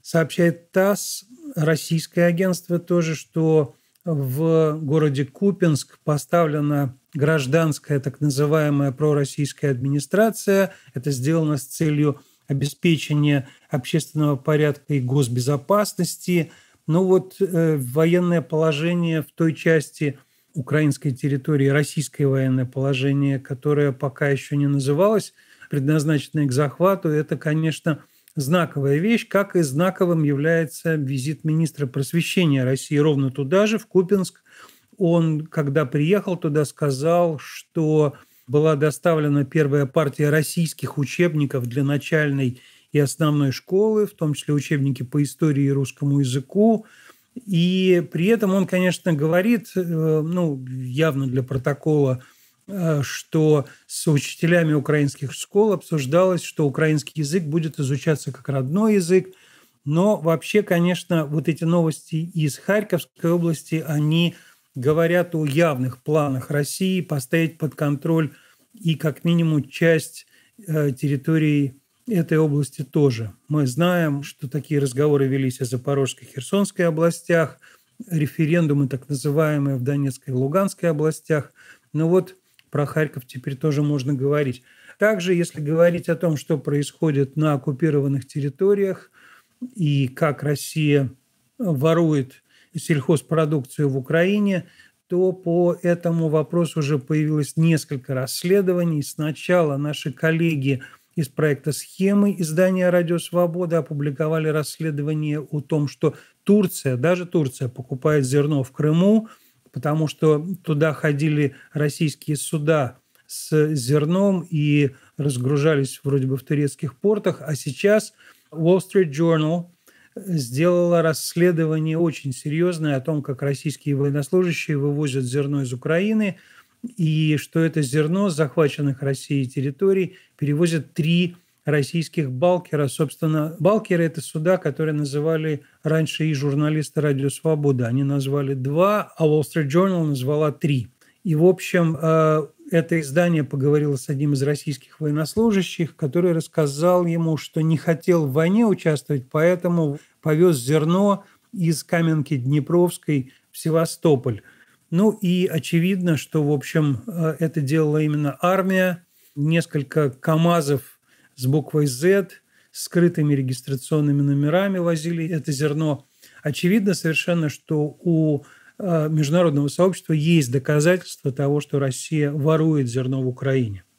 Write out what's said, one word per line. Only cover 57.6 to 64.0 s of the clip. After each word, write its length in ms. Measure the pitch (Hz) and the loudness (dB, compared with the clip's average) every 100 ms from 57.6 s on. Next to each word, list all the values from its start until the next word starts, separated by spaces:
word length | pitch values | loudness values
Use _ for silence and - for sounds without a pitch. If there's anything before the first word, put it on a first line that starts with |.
| 160 - | -4 -4
изучаться 520 | 135 139 - 147 - | -4 -2 -2 -2 -4
как 180 | 127 - | -12 -6
родной 460 | 139 131 170 220 208 | -4 -2 0 2 2
язык. 320 | 170 185 180 - _ _ _ _ - | 4 2 0 -16 _ _ _ _ -2
Но 300 | 156 196 202 | 2 2 2
вообще, 460 | 156 160 - 208 | 0 0 0 -2
конечно, 640 | 202 175 175 175 - 170 | 2 2 2 0 -2 -2
вот 240 | 147 151 143 | 0 -2 -2
эти 160 | 160 | -2
новости 520 | 165 175 160 151 - 156 | 0 2 2 -2 -6 -8
из 420 | 170 170 151 - | -6 -2 -2 -4
Харьковской 720 | - 202 202 170 - _ 165 | -2 0 0 -4 -4 _ -2
области, 520 | 175 170 156 - 160 147 | 0 0 -4 -4 -6 -4
они 480 | 151 | -2